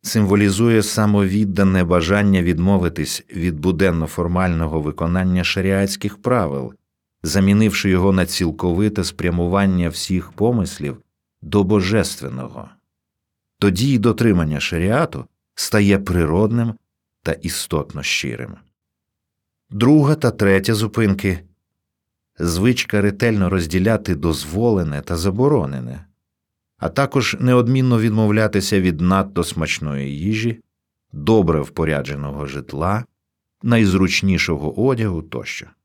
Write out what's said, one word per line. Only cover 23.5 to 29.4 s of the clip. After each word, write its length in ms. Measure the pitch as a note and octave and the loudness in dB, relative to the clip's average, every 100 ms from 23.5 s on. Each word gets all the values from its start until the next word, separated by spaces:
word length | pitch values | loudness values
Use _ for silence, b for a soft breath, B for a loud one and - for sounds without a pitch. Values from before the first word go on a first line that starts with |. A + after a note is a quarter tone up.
розділяти 640 | F#2+ D#2+ F2+ F#2+ A2 G#2+ | 0 0 0 2 0 -2
дозволене 880 | D#2+ E2 D2+ D2 F2 A#2+ G2+ D#2+ C#2+ | -2 -2 -2 -4 0 0 2 -2 -6
та 140 | - E2+ | -6 -4
заборонене, 920 | F#2+ F#2+ C3+ D3 C#2+ C2+ A#1+ C2+ E2 _ _ _ _ _ _ _ | -2 0 2 2 -2 -6 -10 -12 -16 _ _ _ _ _ _ _
а 100 | - | -6
також 480 | A2 C#3 C#3 A#2+ G2+ | -2 -2 0 -2 -2
неодмінно 600 | B2+ B2 A#2 C3 B2+ A#2 | 2 2 2 2 2 2
відмовлятися 800 | A2+ A2 G#2+ G#2+ G#2+ G#2 F#2+ G2+ | 2 2 2 2 2 0 0 2
від 200 | F#2 D#2 | 2 0
надто 440 | F2+ F#2+ F#2+ - | 2 2 0 -4